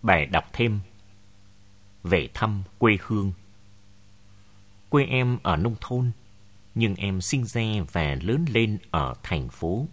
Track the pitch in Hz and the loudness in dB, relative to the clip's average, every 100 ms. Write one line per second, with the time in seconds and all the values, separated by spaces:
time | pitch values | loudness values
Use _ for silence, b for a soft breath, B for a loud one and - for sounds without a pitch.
0 | 107 87 71 82 - - 117 107 95 - | 4 2 4 0 -2 -2 0 0 -6 -16
1 | - - - - - - - - - - | -20 -20 -20 -20 -20 -20 -20 -20 -20 -12
2 | 90 87 69 - 110 104 95 - 117 101 | 0 0 0 -2 -2 -2 -8 2 4 4
3 | - 107 98 90 - - - - - - | 0 -2 -2 -4 -14 -20 -20 -20 -20 -20
4 | - - - - - - - - - 147 | -20 -20 -20 -20 -20 -20 -20 -20 0 2
5 | 139 127 123 123 - 80 107 110 - 123 | 2 0 0 0 0 0 0 -2 -4 -2
6 | 127 113 - - - - - - 113 92 | -2 -4 -14 -20 -20 -20 -10 0 0 0
7 | 98 95 92 135 117 117 110 107 76 87 | -2 -2 -2 -2 -2 -2 -2 -2 -2 -2
8 | 76 69 87 131 165 113 113 104 - 82 | -2 -2 -2 0 0 0 0 -2 -2 -2
9 | 67 62 - - 62 - 82 101 156 | -2 -6 -4 -4 -4 -6 -4 -4 -6